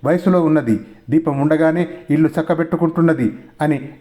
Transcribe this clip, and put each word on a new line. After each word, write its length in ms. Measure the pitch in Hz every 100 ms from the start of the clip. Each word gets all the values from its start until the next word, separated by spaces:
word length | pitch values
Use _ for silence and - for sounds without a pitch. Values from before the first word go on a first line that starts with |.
వయసులో 400 | 131 180 190 180
ఉన్నది, 420 | 160 156 120 160 - - -
దీపం 300 | 151 160 139
ఉండగానే 480 | 147 156 160 165 180 - -
ఇల్లు 180 | 147 156
చక్కబెట్టుకుంటున్నది" 1080 | - 165 165 165 165 165 165 165 147 113 - - -
అని 280 | 151 143 - -